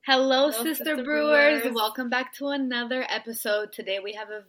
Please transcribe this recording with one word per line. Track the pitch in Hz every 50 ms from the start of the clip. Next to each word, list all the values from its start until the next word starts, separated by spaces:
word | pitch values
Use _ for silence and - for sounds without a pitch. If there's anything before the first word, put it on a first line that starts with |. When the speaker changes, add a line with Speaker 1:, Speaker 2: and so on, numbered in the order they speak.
| _
Speaker 1:
Hello, | - 269 262 262 269 262 254 277 302
Speaker 2:
Hello, | 277 226 240
Speaker 1:
Sister | 311 311 - 240
Speaker 2:
Sister | 311 302 262 247
Speaker 1:
Brewers. | 277 302 302 302 302 302 294 285 294 302 277
Speaker 2:
Brewers. | 233 262 233
Speaker 1:
Welcome | 226 214 214 - - 254 240
back | 254 247 262 - -
to | - 277 277
another | 285 285 269 254 247 240 240 233 254 254 247 -
episode. | - 220 220 226 226 - - 226 208 208 214 208
Today | - - 233 185 190 196
we | 190 202 208
have | 208 214 208
a | 214 214 202